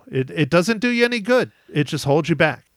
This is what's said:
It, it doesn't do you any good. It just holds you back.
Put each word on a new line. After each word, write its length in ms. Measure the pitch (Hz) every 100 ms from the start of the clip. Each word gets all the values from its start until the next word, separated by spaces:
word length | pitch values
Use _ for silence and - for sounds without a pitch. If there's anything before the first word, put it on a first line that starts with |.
| -
It, 200 | 151 135
it 200 | 165 135
doesn't 300 | 170 180 226
do 100 | 240
you 140 | 240 240
any 140 | 240
good. 320 | 196 247 - - _
It 120 | - 147
just 160 | 151 139
holds 240 | 147 156
you 60 | 151
back. 300 | 156 - _